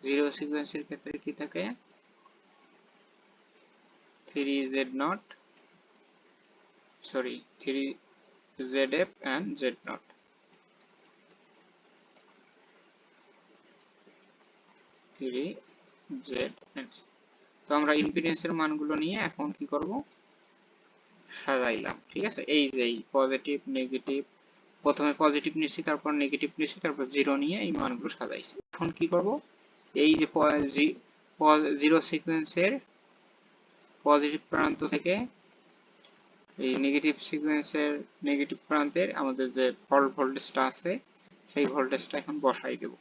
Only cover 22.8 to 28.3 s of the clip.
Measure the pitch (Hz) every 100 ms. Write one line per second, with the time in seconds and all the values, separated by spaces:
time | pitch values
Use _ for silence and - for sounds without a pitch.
22.8 | 120 120 - 139 131 131 139 143 - 135
23.8 | 127 127 135 139 139 _ _ _ _ _
24.8 | 147 147 147 143 156 147 151 160 151 -
25.8 | 160 147 151 147 139 143 147 - 151 -
26.8 | 170 143 131 143 143 139 143 196 202 151
27.8 | 135 123 - - 120